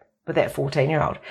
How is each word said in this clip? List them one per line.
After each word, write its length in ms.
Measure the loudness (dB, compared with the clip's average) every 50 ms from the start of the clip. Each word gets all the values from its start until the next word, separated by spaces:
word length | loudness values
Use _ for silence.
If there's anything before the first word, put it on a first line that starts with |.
| _ _ _ _ -8
with 120 | -2 0
that 160 | 0 0 0 0
fourteen-year-old. 640 | -4 -4 -2 0 2 2 2 2 2 2 0 -2 -6 -10 -16